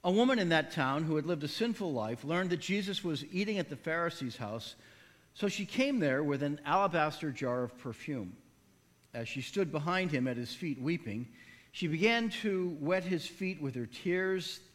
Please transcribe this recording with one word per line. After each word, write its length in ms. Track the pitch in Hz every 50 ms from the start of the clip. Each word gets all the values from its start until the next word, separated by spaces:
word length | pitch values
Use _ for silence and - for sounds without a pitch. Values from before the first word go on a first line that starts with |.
| -
A 80 | 180
woman 260 | 185 214 240 262 262
in 120 | 226 190 170
that 200 | 165 160 151 -
town 340 | - 165 139 131 135 151 165
who 120 | 160 156
had 100 | 151 147
lived 180 | 165 175 147 147
a 40 |
sinful 440 | 143 - - 220 240 220 - 202 175
life 320 | 139 120 107 110 120 123 -
learned 280 | 139 165 180 190 180
that 80 | 180 156
Jesus 440 | - - 190 208 196 196 190 180 -
was 220 | 175 156 131 135 151
eating 260 | - 180 208 208 214
at 120 | 196 165 -
the 60 | 151
Pharisee's 640 | 127 - 160 160 170 170 165 160 - 139 123 110
house, 380 | - 120 104 107 117 104 - - - - - - - - - - _ _ _ _
so 140 | - 208
she 180 | 202 - - 202
came 340 | - - - 262 285 285 240
there 240 | 165 143 131 139 156
with 200 | 143 143 131 143
an 180 | 143 147 143 -
alabaster 680 | 147 156 190 202 185 165 165 151 156 151 - 165 151
jar 320 | 127 - 143 127 123 127 123
of 120 | 120 - -
perfume. 580 | - 131 113 - - - 147 123 101 90 95 - - - _ _ _ _ _ _ _ _ _ _ _ _ -
As 120 | 120 117
she 140 | - - 139
stood 300 | 123 - - 202 190 151
behind 400 | 160 151 147 165 180 185 185 180
him 160 | 151 131 127
at 100 | 131 123
his 160 | 120 123 117 -
feet 260 | - 185 160 135 -
weeping, 480 | 127 151 170 170 - 113 101 110 123 117 - - - - - - - -
she 160 | - - 185
began 420 | 160 156 160 196 220 233 233 226 220 - -
to 360 | - 214 196 185 180 180 165 147
wet 240 | 143 151 185 190 175
his 220 | 180 185 160 -
feet 340 | - - - 196 185 185 151
with 140 | 147 139 117
her 140 | 123 117
tears. 720 | 107 - - - 175 175 185 185 190 190 185 170 - - - - -